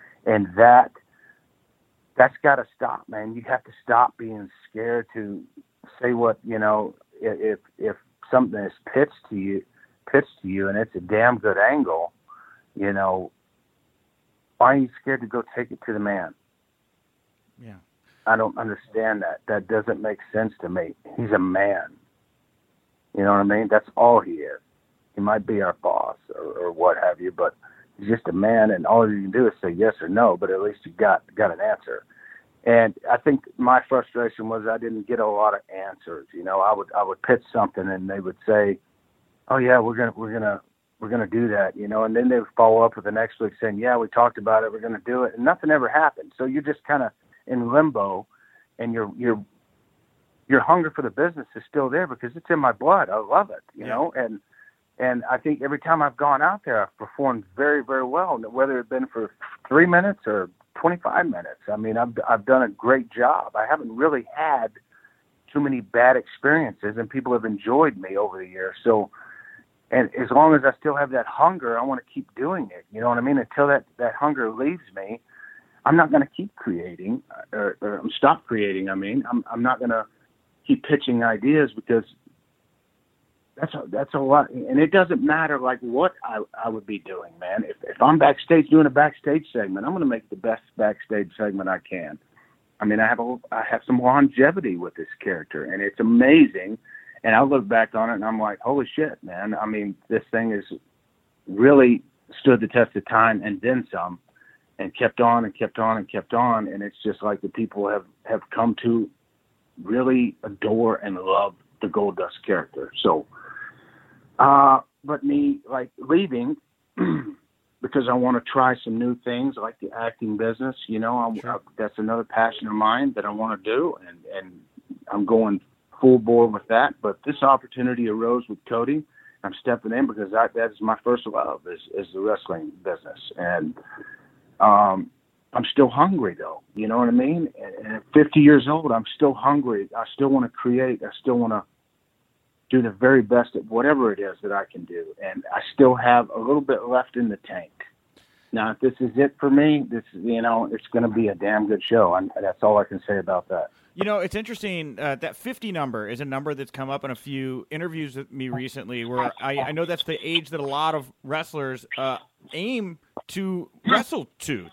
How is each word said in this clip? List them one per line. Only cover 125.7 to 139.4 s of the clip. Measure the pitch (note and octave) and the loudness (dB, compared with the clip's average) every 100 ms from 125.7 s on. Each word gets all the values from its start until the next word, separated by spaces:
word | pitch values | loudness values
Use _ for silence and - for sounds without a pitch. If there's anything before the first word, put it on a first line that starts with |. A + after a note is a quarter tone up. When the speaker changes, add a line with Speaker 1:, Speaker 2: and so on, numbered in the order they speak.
| _ _ - | _ _ 4
Speaker 1:
full | C3 B2+ | 6 8
bore | A2 A#2 A#2 | 6 4 4
with | G#2 - | 2 0
that. | A#2 C#3+ - | 2 2 -2
But | G#2 - | -6 -6
this | C#3+ C#3+ | -8 0
opportunity | C#3 C3 - B2+ B2+ A#2+ A2+ | 4 2 0 -6 -4 -2 -2
arose | A2 A#2 B2 A#2+ | -2 -2 -2 -4
with | G2 - | -14 -6
Cody. | A#2 A#2+ D3+ D3+ _ - _ | -4 -2 -4 -8 _ -20 _
I'm | G2 - | -14 -8
stepping | - A2+ A2 | -4 -4 -2
in | B2 C3+ | -2 -2
because | G#2+ F#2+ | -4 -2
I, | A2 A#2 | 0 0
that | A#2 A2+ | 0 -4
is | G#2 | -4
my | A2 A2 | -4 -2
first | A#2+ B2 A2+ | 0 -2 -2
love | - C#2+ - F2 | -4 -4 -6 -12
is, | E2+ - G2 | -16 -12 -10
is | E2+ | -8
the | F#2+ | -4
wrestling | G#2 G2+ - E2+ - F#2 | -2 -2 -6 -10 -10 -10
business. | F#2 E2 F#2+ - - - | -8 -8 -12 -18 -16 -8
And, | F2 F2 D#2 - - - - - _ _ _ - | -4 -2 -4 -10 -18 -20 -20 -20 _ _ _ 2
um, | G#2 G#2 G2+ F#2+ E2 _ _ _ _ | 6 6 6 0 -6 _ _ _ _
I'm | A#2+ - | -6 -2
still | - B2+ | 2 4
hungry, | B2+ F#3 F3+ G2+ | 4 2 2 -2
though. | E2 - - _ | -4 -12 -14 _
You | G#2+ A2 | -8 -2
know | A#2 | 2
what | A#2+ | 4
I | |
mean? | B2 C3+ E3+ D#3 - | 4 2 0 -4 -8
And, | - - A2 | -18 -14 -12
and | A2 | -12
at | - | 4
fifty | D3+ D3+ D#3 | 6 6 8
years | D3 C#3 C3 | 8 8 6
old, | D#3+ D3+ | -2 0
I'm | A2+ - | -2 -2
still | - D3 | 0 2
hungry. | C3 | 2